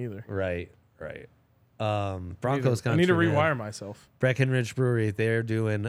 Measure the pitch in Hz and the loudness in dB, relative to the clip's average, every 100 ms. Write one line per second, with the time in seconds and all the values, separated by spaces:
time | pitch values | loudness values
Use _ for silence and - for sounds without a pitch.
0 | 120 101 104 98 92 87 87 - _ - | -8 -10 -8 -4 -2 -2 -6 -16 _ -14
1 | 78 73 - _ _ _ _ - 107 104 | -12 -12 -18 _ _ _ _ -6 -2 -2
2 | 101 95 90 - 127 139 131 117 - 151 | -2 -6 -10 -6 -2 0 2 0 0 2
3 | 180 170 170 143 156 131 107 104 101 104 | 4 4 4 4 2 0 -6 -10 -12 -14
4 | - - 131 123 131 131 113 - 127 120 | -16 0 0 2 2 2 0 0 2 2
5 | 107 101 113 113 113 110 110 104 | 2 2 2 2 0 0 0 0